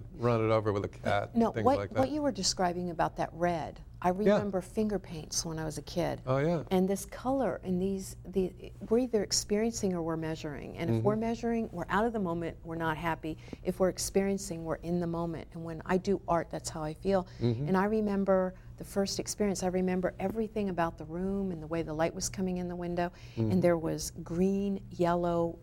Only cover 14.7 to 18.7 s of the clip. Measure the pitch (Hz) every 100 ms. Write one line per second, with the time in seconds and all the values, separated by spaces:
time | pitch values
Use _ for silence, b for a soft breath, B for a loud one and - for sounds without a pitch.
14.7 | - 165 175 170 165 170 151 - 170 165
15.7 | 160 - 185 202 190 - 170 - 160 -
16.7 | 165 156 156 190 190 180 B 120 117 151
17.7 | 185 208 220 208 196 196 190 185 185 B